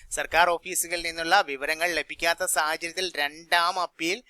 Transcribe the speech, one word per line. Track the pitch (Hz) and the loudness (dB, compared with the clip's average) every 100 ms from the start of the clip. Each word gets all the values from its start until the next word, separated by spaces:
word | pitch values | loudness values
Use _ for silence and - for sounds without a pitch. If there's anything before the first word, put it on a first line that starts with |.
| - | -8
സർക്കാർ | - 139 156 175 | -6 2 4 6
ഓഫീസുകളിൽ | 170 185 170 165 175 170 | 4 -2 -6 -4 -4 -4
നിന്നുള്ള | 165 165 196 | -4 2 4
വിവരങ്ങൾ | 147 135 143 156 175 | 4 -4 -4 0 0
ലഭിക്കാത്ത | 160 147 156 170 170 180 | -2 -4 -2 0 0 0
സാഹചര്യത്തിൽ | 175 156 160 170 165 185 147 | 0 0 -2 -6 -4 -4 -2
രണ്ടാം | 143 156 170 175 170 180 | -4 -6 0 2 2 0
അപ്പീൽ | 170 - 165 220 - | -6 -4 -4 -4 -8